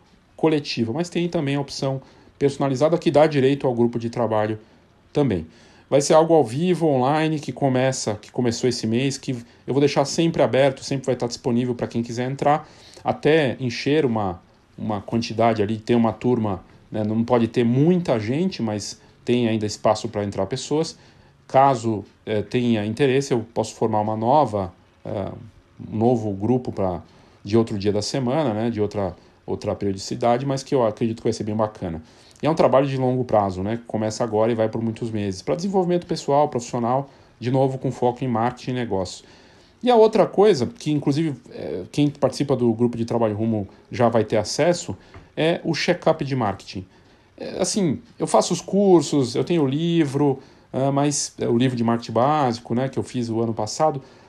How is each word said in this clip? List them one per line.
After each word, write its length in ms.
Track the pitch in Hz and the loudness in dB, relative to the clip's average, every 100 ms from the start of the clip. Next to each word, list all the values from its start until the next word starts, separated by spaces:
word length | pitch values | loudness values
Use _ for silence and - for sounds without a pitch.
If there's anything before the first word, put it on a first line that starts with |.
| _ _ _ - | _ _ _ 0
Coletivo, 580 | 160 151 147 - 110 | 2 2 -2 -4 -2
mas 160 | 143 175 | -4 -4
tem 180 | 180 175 | -4 -2
também 280 | 170 139 143 | -2 -2 -4
a 40 | |
opção 400 | 139 - 135 135 - - - - | -6 -6 -4 -4 -10 -20 -20 -2
personalizada 580 | 139 139 139 131 156 165 | 0 2 -2 2 2 2
que 100 | 175 | 4
dá 160 | 143 156 | 4 6
direito 400 | 143 131 139 135 | 4 2 2 0
ao 80 | |
grupo 240 | 117 120 120 | 0 0 0
de 140 | 117 | -6
trabalho 480 | 120 110 110 107 107 - _ _ _ _ | -2 0 0 0 -4 -12 _ _ _ _
também. 360 | 147 135 90 82 - - - - | -2 0 0 -4 -16 -20 -20 0
Vai 100 | 135 | 0
ser 140 | 143 | 4
algo 180 | 156 165 | 4 6
ao 120 | 165 | 4
vivo, 420 | 117 131 185 160 160 | 2 0 0 2 2
online, 540 | 131 127 156 156 156 | 2 2 0 0 -2
que 120 | 147 | -6
começa, 600 | - 139 127 131 131 117 101 | -2 0 2 0 -2 -4 -6
que 100 | - | -8
começou 380 | - 120 113 127 | -4 -2 0 -2
esse 160 | 117 110 | -2 -2
mês, 320 | 117 135 135 | 0 -2 -4
que 140 | - 127 - _ - | -8 -10 -12 _ -4
eu 80 | |
vou 60 | 135 | 0
deixar 260 | 143 147 139 | 2 2 0
sempre 380 | - 165 165 | 0 0 2
aberto, 400 | 123 123 139 135 | 2 4 2 0
sempre 240 | - 139 135 | -6 -4 -4
vai 80 | 120 | -4
estar 120 | 120 | -4
disponível 460 | - 131 120 123 | -4 -2 0 -2
pra 140 | 120 110 | -4 -4
quem 160 | 117 | -4
quiser 260 | 117 117 127 | -4 -6 -6
entrar, 400 | 135 143 151 - - - - | 0 2 0 -2 -20 -20 -6
até 540 | 127 120 147 160 135 - | -4 0 2 4 2 -2
encher 460 | 127 - 139 156 143 | -6 -4 0 2 2
uma, 340 | 110 98 87 - _ _ - | 0 -4 -6 -14 _ _ -10
uma 240 | 110 104 | -6 -6
quantidade 600 | - 117 - 110 117 110 | -4 -4 -2 2 2 2
ali, 160 | 98 110 | -2 -2
ter 180 | - 120 | 0 2
uma 180 | 113 | 2
turma, 500 | 107 123 120 107 90 - - _ | 0 0 0 0 -4 -10 -20 _
né, 120 | 110 | -6
não 200 | 107 113 | -2 -2
pode 240 | 117 123 117 | 2 2 2
ter 180 | 127 117 | 2 2
muita 540 | 127 160 180 165 117 | 4 4 2 0 -2
gente, 420 | 104 143 190 - | -2 -2 -2 -4
mas 400 | 113 104 - - - _ - | -4 -4 -8 -14 -20 _ -2
tem 220 | 120 117 | 0 0
ainda 180 | 110 104 | 0 -4
espaço 420 | - 113 107 117 | 0 0 0 -2
pra 160 | 107 | -4
entrar 220 | 101 98 95 | -4 -4 -4
pessoas. 520 | 131 - 151 165 - - - _ _ - | -6 -4 -2 -4 -8 -20 -20 _ _ 0
Caso, 600 | 131 139 120 113 104 - _ - | 4 6 4 0 -4 -6 _ -4
eh, 160 | 107 | -4
tenha 440 | 101 127 120 110 104 | -2 0 2 0 0
interesse, 480 | 113 139 131 139 | 0 2 2 0
eu 120 | 123 113 | -2 -2
posso 220 | - 113 - | -4 -4 -2
formar 240 | 113 107 | 0 0
uma 160 | 107 110 | 0 0
nova, 580 | 117 151 123 104 92 - _ _ 104 | 2 4 4 0 -4 -10 _ _ -8
eh, 260 | 104 95 104 104 - _ - - | -6 -6 -10 -18 -20 _ -18 -8
um 60 | 104 | 0
novo 340 | 117 120 107 | 2 2 0
grupo 400 | 98 110 127 120 | -2 0 0 -2
pra, 320 | 107 95 85 - - - _ | -4 -4 -4 -10 -20 -20 _
de 140 | 101 113 | 0 0
outro 200 | 113 107 | 2 -2
dia 140 | 101 | -2
da 100 | 101 | -2
semana, 520 | 98 143 120 151 139 | -2 -4 -2 -2 -2
né, 160 | 104 117 | -2 -2
de 100 | 107 | -2
outra, 320 | 104 107 95 - - _ - | -4 -2 -6 -8 -18 _ -10
outra 300 | 92 104 95 | -6 -4 -4
periodicidade, 720 | 101 95 - 120 120 120 135 | -4 -6 -8 -2 0 2 0
mas 180 | 139 | -4
que 100 | - | -2
eu 140 | 139 113 | 0 0
acredito 300 | - 117 113 | 0 -4 -2
que 60 | |
vai 100 | 120 | -4
ser 100 | 110 | -4
bem 120 | 110 107 | -4 -2
bacana. 460 | 107 - 92 80 - - - - | -2 -4 -8 -8 -12 -20 -20 -4
E 60 | 143 | -2
é 20 | |
um 60 | 160 | 2
trabalho 320 | 143 131 143 | 4 4 2
de 100 | 135 | 0
longo 260 | 131 127 120 | 0 -2 0
prazo, 360 | 107 101 90 | 2 2 -2
né, 160 | 98 117 | -4 -6
que 60 | |
começa 400 | - 110 107 - | -6 -4 -4 -2
agora 300 | 120 107 113 | -2 2 2
e 20 | 113 | 2
vai 140 | 110 | 0
por 120 | 113 | -2
muitos 300 | 113 110 117 | -4 -4 -6
meses, 300 | 110 101 90 | -4 -4 -4
pra 120 | - | -4
desenvolvimento 540 | 151 196 190 175 175 175 | -4 0 0 0 -2 -2
pessoal, 400 | 160 - 143 147 | -6 0 2 2
profissional, 640 | 123 - 123 117 131 139 - _ - | -2 -6 -4 0 -2 -4 -14 _ -10
de 120 | 117 | -2
novo 260 | 131 135 135 | 0 0 -2
com 140 | 135 | -6
foco 320 | - 123 120 | -2 -2 -2
em 40 | 131 | -2
marketing 440 | 110 120 120 131 | -2 -2 -4 -6
e 20 | |
negócios. 500 | 127 117 95 90 - - - - - _ _ | -6 -4 -4 -4 -10 -20 -20 -20 -20 _ _
E 80 | 240 | 4
a 40 | 233 | 6
outra 300 | 220 220 160 | 6 6 2
coisa, 400 | - 214 147 117 | 4 4 4 0
que 260 | - 151 | -4 -2
inclusive, 440 | 147 147 139 160 131 - | 0 0 0 -2 -6 -12
eh, 320 | - 95 87 - | -12 -8 -8 -4
quem 180 | - 147 | 0 0
participa 460 | - 131 - 143 127 | 2 0 0 0 2
do 180 | 120 | 2
grupo 240 | 110 120 117 | 2 0 0
de 60 | |
trabalho 320 | 117 117 113 104 | -2 0 0 0
Rumo 320 | 113 110 95 - - | -2 -2 -4 -12 -10
já 160 | 113 120 | 0 2
vai 160 | 117 | 2
ter 140 | 107 113 | 2 0
acesso, 600 | 107 - 160 175 - - - - - - | -2 0 2 0 -4 -12 -16 -20 -12 -2
é 240 | 160 175 | -2 0
o 120 | 170 151 | -2 -2
check-up 480 | - 175 - 160 | 0 0 0 0
de 120 | 139 127 | -2 -2
marketing. 500 | 107 95 - - 101 _ _ _ _ - | -2 -4 -10 -14 -14 _ _ _ _ -16
É, 240 | - - | -10 -4
assim, 400 | 185 214 170 120 - - | -2 0 0 -2 -8 -8
eu 80 | 160 | 2
faço 280 | 220 208 | 2 2
os 80 | 170 | -2
cursos, 760 | - 190 196 175 143 147 117 127 | -2 2 6 6 6 0 0 -2
eu 80 | |
tenho 200 | 139 170 | 0 0
o 40 | 139 | 0
livro, 720 | 143 170 170 143 139 143 135 - - _ 127 | 0 2 2 2 2 0 0 -8 -20 _ -2
ah, 160 | 139 | 0
mas 420 | 139 147 143 - - | 2 0 0 -6 -4
é 80 | 117 | 0
o 80 | 117 | 2
livro 220 | 131 123 | 2 2
de 60 | |
marketing 280 | 117 117 - | 0 0 0
básico, 640 | 113 135 151 127 113 - | 2 2 2 0 -2 -4
né, 160 | 120 135 | -2 -2
que 80 | 120 | -4
eu 60 | |
fiz 260 | 104 127 113 | -6 -4 -4
o 100 | 113 | -2
ano 120 | 117 | -2
passado, 480 | 110 107 - 156 139 - - | -2 -6 0 0 0 -8 -20